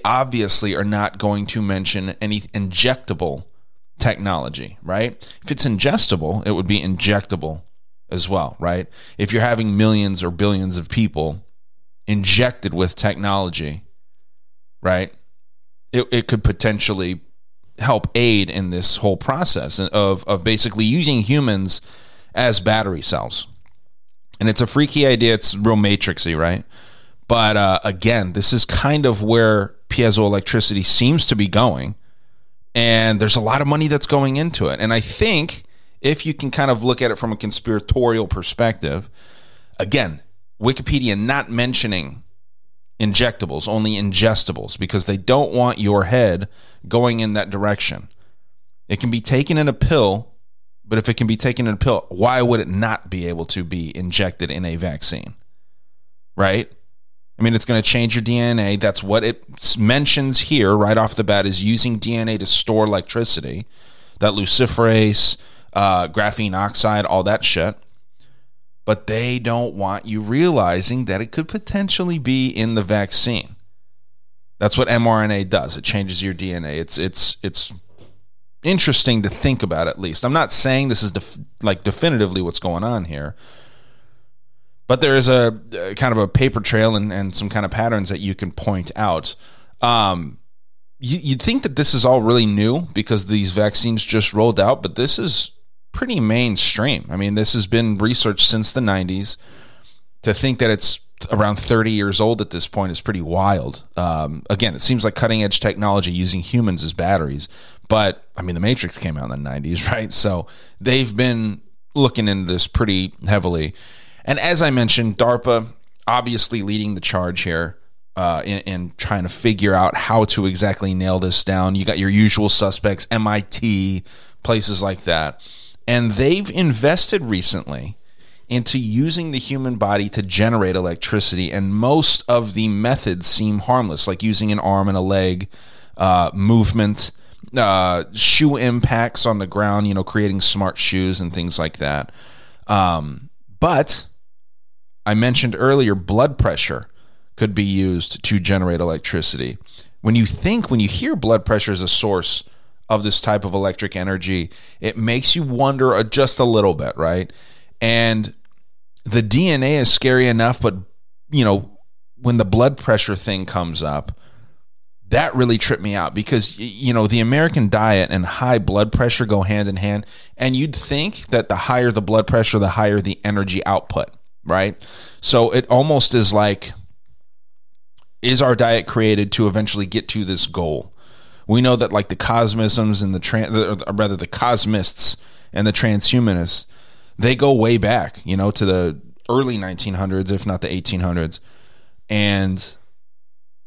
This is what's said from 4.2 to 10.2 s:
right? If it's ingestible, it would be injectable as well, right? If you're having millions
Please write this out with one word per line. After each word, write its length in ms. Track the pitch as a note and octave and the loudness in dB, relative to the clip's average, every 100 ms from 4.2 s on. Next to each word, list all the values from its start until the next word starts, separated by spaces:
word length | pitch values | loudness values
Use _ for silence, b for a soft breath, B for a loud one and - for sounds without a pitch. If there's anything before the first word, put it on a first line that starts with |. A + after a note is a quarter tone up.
| G2 E2 B1+ C2+ A1 - | -2 -4 -4 -8 -12 -12
right? 320 | E2 G2 A#2 - B B | -6 -4 -4 -6 B B
If 60 | - | -6
it's 160 | C#3+ C#3 | 0 0
ingestible, 800 | G2+ C3 A3 - F2+ D2+ G2+ G2+ | 2 2 2 2 0 -2 -4 -2
it 60 | |
would 160 | F2+ F#2 | -2 0
be 120 | G2+ | 0
injectable 840 | E2 F2+ G2+ G2+ - F2+ D#2 D#2 - - - - - | 0 -2 0 0 -2 -6 -6 -10 -14 -20 -20 -18 -8
as 180 | F2+ F2+ | -4 -2
well, 260 | F#2+ C#2+ - | -2 -4 -4
right? 280 | E2+ F2+ - B B B | -4 -4 -6 B B B
If 160 | G2+ | -2
you're 80 | A2 | 0
having 340 | A#2+ A2+ A2 G2+ | 2 0 0 4
millions 460 | A2 G#2+ G2+ F#2 | 4 4 2 -2